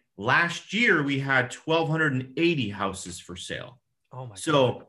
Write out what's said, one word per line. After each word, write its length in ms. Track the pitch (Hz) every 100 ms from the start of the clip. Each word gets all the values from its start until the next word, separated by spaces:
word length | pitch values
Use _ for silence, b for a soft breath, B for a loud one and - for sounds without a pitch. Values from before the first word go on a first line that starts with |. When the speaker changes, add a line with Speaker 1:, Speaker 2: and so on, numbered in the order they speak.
| _ -
Speaker 1:
last 560 | 107 151 170 - -
year 320 | 202 240 165
we 160 | 143 135
had 320 | 139 131 123
twelve 360 | - - 165 156
hundred 260 | 160 156
and 180 | 127 127 -
eighty 320 | 170 156 107
houses 520 | 101 98 95 90 85
for 160 | - 90
sale. 420 | - 73 - - _ _ _
Speaker 2:
Oh 160 | 127 127
my 80 |
Speaker 1:
So 380 | 101 160 147 123
Speaker 2:
God. 140 | -